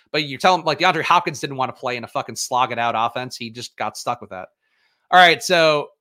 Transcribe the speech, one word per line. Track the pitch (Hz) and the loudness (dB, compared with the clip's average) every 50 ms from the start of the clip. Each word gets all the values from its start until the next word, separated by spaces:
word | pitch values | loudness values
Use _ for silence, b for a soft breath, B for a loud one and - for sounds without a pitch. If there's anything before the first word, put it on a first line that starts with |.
| b b | b b
But | - 156 151 | -6 -6 -6
you | 139 131 127 | -6 -8 0
tell | - 185 185 | 2 2 2
him, | 170 160 | 2 0
like, | 160 143 143 | -2 -2 2
DeAndre | 170 185 160 160 | 2 2 2 2
Hopkins | 135 - 170 175 - 175 147 - | 2 2 2 2 2 0 -8 -6
didn't | - 139 139 | -10 -8 -4
wanna | 131 131 123 - | -4 -4 -6 -6
play | - 135 123 123 120 | -8 -8 -8 -6 -8
in | 113 | -10
a | - | -8
fucking | - 139 - - 113 | -8 -8 -8 -8 -8
slog | - - - 131 123 127 117 | -10 -8 -2 0 0 0 0
it | 120 117 | 0 -2
out | 117 120 113 | -2 -2 0
offense. | 110 113 120 - 131 127 127 - | 0 -2 -2 -2 -6 -10 -10 -12
He | - 120 113 | -12 -14 -14
just | 110 120 107 - _ | -12 -14 -16 -16 _
got | - 113 107 - - | -8 -8 -8 -8 -8
stuck | - 131 120 - | -6 -6 -6 -8
with | 107 101 | -8 -16
that. | 95 92 92 - _ _ _ _ _ _ _ _ _ _ _ - | -14 -16 -16 -16 _ _ _ _ _ _ _ _ _ _ _ 4
All | - 180 | 6 8
right, | 180 170 160 - | 8 8 6 2
so | - - 180 165 160 156 151 147 135 - _ _ | 0 0 2 4 4 4 2 0 -2 -6 _ _